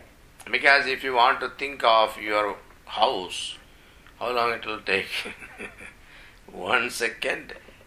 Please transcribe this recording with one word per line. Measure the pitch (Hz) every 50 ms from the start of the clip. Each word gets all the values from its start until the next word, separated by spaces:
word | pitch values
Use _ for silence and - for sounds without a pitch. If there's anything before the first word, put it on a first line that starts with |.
| - - - - - - - - - -
Because | 117 127 151 143 139 139 127
if | 131 135 - 139
you | 135 131
want | 120 117 131 135 -
to | 131 120
think | - - 139 139 139 131 135
of | 120 113 110 110 107 - 113
your | 104 107 107 104 104 101 - - - - - - -
house, | - - 104 107 131 120 95 90 87 - - - - - - - - - - - - - - - - - -
how | 107 120
long | 123 120 117 117 117
it | 110 113
will | 113 107 101
take? | - - 95 98 92 - - - - 110 - - - - - - 98 - - - -
<laughs> | - - - - - - - - - - - - -
One | 95 95 90 95 120 120 117 123
second, | 123 - 120 107 - - - 131 - - 92 - - - - - - - -